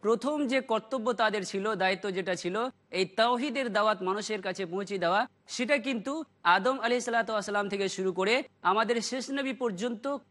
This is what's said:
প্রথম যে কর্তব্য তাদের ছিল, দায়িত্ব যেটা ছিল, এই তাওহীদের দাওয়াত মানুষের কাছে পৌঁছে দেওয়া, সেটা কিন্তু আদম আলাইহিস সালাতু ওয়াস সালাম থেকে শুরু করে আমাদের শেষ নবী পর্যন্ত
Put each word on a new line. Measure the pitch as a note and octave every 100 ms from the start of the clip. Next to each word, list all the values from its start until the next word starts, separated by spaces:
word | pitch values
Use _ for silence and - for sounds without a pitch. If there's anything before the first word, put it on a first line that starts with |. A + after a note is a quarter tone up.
প্রথম | G#3 A3 B3+ D4+ C#4+
যে | C4+
কর্তব্য | C4 A3 A3 C4 A3
তাদের | A3+ A3 G#3
ছিল, | F#3 G3 G#3
দায়িত্ব | G#3 F#3 F#3+ G3+
যেটা | F#3 F#3
ছিল, | F3+ F#3 G3 B3+ - _
এই | F3+
তাওহীদের | F#3 - A3+ B3 D4 B3+ B3
দাওয়াত | G3+ G#3+ G#3+
মানুষের | F#3 G3 - G#3+
কাছে | F#3+ F#3 F3+
পৌঁছে | F3+ G3 G3
দেওয়া, | E3+ F#3+ A3+ _ -
সেটা | - B3 C#4+
কিন্তু | G#3 A#3+ A3 D4+ D#4 _
আদম | F3 F#3 G#3+ C4
আলাইহিস | A3+ B3
সালাতু | A#3+ A#3 A3+
ওয়াস | A3 G3
সালাম | G#3 G3+
থেকে | G3+ G3
শুরু | - F#3+
করে | F3+ F#3+ B3 C4+ _
আমাদের | F3 F#3 G#3 A#3
শেষ | G#3+ B3+ B3
নবী | C#4 C4+
পর্যন্ত | A#3+ A#3+ F3+ A#3+ A3+ C#4 C#4 _